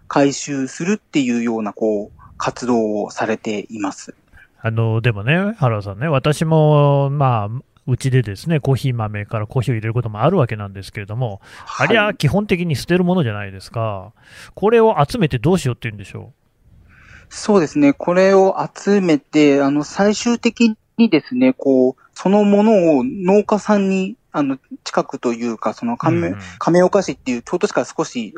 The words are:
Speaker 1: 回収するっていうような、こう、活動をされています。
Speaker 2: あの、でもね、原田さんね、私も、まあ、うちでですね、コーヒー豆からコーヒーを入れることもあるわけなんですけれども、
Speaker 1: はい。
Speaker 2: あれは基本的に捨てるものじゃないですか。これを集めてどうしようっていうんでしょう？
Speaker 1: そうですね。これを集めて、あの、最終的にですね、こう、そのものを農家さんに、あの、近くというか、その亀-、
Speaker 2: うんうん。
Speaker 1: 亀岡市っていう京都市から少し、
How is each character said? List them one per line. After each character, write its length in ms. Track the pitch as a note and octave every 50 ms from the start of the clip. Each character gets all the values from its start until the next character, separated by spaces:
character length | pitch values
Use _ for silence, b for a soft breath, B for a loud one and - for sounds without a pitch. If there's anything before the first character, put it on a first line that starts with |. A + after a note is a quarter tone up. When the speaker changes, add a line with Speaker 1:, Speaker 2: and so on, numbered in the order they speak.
| B
Speaker 1:
回 260 | - - D3+ C#3+ C#3+ C3
収 320 | - - - C#3+ C3+ C3
す 160 | C3 - - E3
る 100 | F#3 G#3+
っ 40 |
て 220 | G#3+ _ _ - D3+
い 180 | C3+ B2 A#2+
う 60 | A#2+ A#2
よ 140 | A#2+ A2+
う 40 | A2
な、 100 | A2 G2+
こ 380 | - - A2+ A2 G#2+ G2+ G#2 -
う、 80 | - b b b b
活 280 | - - B2+ - - B2+
動 380 | A#2+ B2 A#2 A2 G#2+ G#2+ G#2 G2+
を 80 | -
さ 160 | - - A#2
れ 100 | G#2+ G#2+
て 300 | - - A2+ G#2+ G2+ F#2 -
い 100 | A2+ G#2+
ま 120 | G2+ F#2+
す。 240 | - - - - - _ _ _ b b b b _ _
Speaker 2:
あ 120 | - A#2
の、 300 | A2+ A2+ A2+ A2+ A2 A2+
で 100 | A2 B2
も 120 | G#2 G2+ G2+
ね、 300 | B2 D#3+ F3+ G3 G3+ A3+ -
原 180 | C#3 A#2+ A2+
田 60 | G#2 G2
さ 100 | G2+ F#2+
ん 60 | G2+
ね、 80 | C#3
私 380 | E3+ C#3+ C3 - D3 C#3+ - E3
も、 680 | D#3+ D#3+ D#3 D3+ D3+ D3+ D3 D3 C#3+ C#3+ C#3 C#3 C#3
ま 360 | C#3 D3+ C#3 C3 A#2+ A2 G2+ G2+
あ、 100 | A2+ C3+ - _ _ _ -
う 100 | C3+ B2
ち 140 | - - C3+
で 100 | B2 C3
で 140 | A#2 G#2+ G2
す 120 | - -
ね、 120 | D#3+ E3 C#3+
コ 140 | - C3+ C3+
ー 20 |
ヒ 160 | - - C3+
ー 20 | B2
豆 320 | A#2 G#2+ G#2+ G#2 G#2 G#2
か 140 | - - A2
ら 80 | G#2+
コ 100 | - - C3
ー 20 | -
ヒ 80 | C3+
ー 20 | A#2+
を 20 |
入 60 | A2
れ 60 | G#2
る 60 | A2+ A2
こ 80 | B2 A#2+
と 60 | A2
も 120 | G#2+ G#2
あ 80 | A#2 D#3
る 80 | G3
わ 80 | F3+ B2+
け 100 | - A2
な 120 | G#2+ G#2
ん 60 | G2 G2
で 100 | G2 F#2+
す 80 | -
け 80 | - G#2+
れ 80 | G2+
ど 80 | F#2+ G#2+
も、 260 | A#2+ C3 A2 G2 - B B B B B
Speaker 1:
は 200 | B - - C3
い。 20 |
Speaker 2:
あ 40 | D3+
れ 60 | A3+
は 160 | A3 G#3 G#3+ G3
基 140 | - -
本 180 | C3+ - G3 G#3+
的 220 | - G3+ E3+ F3+
に 80 | E3+ C#3+
捨 100 | - -
て 100 | - F3
る 80 | F3+ F#3
も 120 | F3 F#3
の 80 | F#3 C#3+
じ 60 | A2+
ゃ 20 | G#2
な 100 | G#2 G2+
い 80 | G2
で 80 | F#2+ F#2+
す 120 | - -
か。 420 | - A#2 A2+ A2 G2+ F#2+ F#2 G#2+ _ B B B B B B B B
こ 160 | - F3+ G#3+
れ 100 | A#3 A3+
を 180 | A3 A3 G#3 D#3+ C#3+
集 120 | - -
め 120 | - E3 C#3
て 100 | - A#2+
ど 140 | G#2+ D#3 F#3+
う 40 |
し 80 | F3 -
よ 80 | B2+ A#2
う 20 |
っ 40 | -
て 80 | -
い 40 | A2+
う 40 | G#2
ん 20 |
で 80 | G2 G2
し 100 | - -
ょ 160 | G#2 G2 A2+
う？ 640 | _ _ _ _ _ _ _ _ _ - b b b b b b b b b
Speaker 1:
そ 280 | b - - - - G#3
う 40 | G3
で 60 | D#3
す 140 | - - D3
ね。 140 | C#3+ C#3+ C#3
こ 200 | - - E3+ F3
れ 220 | F#3 F#3+ F#3+ G3
を 220 | F#3+ F#3+ F#3+ - - D3 - -
集 280 | - - G3 G3+ G3+
め 160 | F#3 E3+ D#3
て、 460 | C3+ _ _ - D3+ D3+ C#3+ C#3 C#3+ C#3
あ 80 | C#3
の、 120 | C#3+ D3 D3
最 300 | - - - G3 G#3 G#3
終 240 | - - A#3+ A#3
的 380 | A3+ - A#3 - - A#3 A3+ A3 _ _ _ -
に 120 | - A#3 A3+
で 120 | - C#3+
す 120 | - - B2+
ね、 200 | B2 C3 C3 -
こ 420 | - - C#3 C3+ B2+ B2+ B2+ -
う、 40 | b b b b
そ 160 | - - F#3
の 140 | G3 G#3 G#3
も 180 | G3+ G3+ G3+
の 380 | G#3 A3+ A3+ G3 E3+ D#3+ D3+ B2+
を 40 | B2
農 400 | C3 D#3 G3+ F3+ F3+ G3 G#3 G3+
家 140 | - A3
さ 200 | G3 - - G#3+
ん 120 | G3+ G3 F#3+
に、 260 | F#3+ F#3+ F#3 G3 A#3 _ _ _ -
あ 100 | D#3 C#3+
の、 140 | C3+ - - _ - C4 - -
近 180 | - - - -
く 160 | - - B2
と 140 | - B2 A#2+
い 120 | A#2 A#2+
う 100 | A#2+ A2
か、 160 | - - A2 G#2+
そ 120 | - B2
の 120 | A#2 A#2
亀-、 300 | - - D#3+ E3 E3+ E3+ E3+
Speaker 2:
う 20 |
ん 20 | -
う 0 |
ん。 20 | G2+ F#2+ B B
Speaker 1:
亀 260 | B - E3 E3+ F3+ F3+
岡 180 | F3 - G3+
市 120 | F#3+ - C3+
っ 40 |
て 140 | - - -
い 60 | -
う 40 | A#2+
京 180 | - - - F3
都 80 | -
市 60 | - -
か 80 | -
ら 40 | A#2+
少 200 | - - - D#3
し、 280 | - - B2 A2 G2 -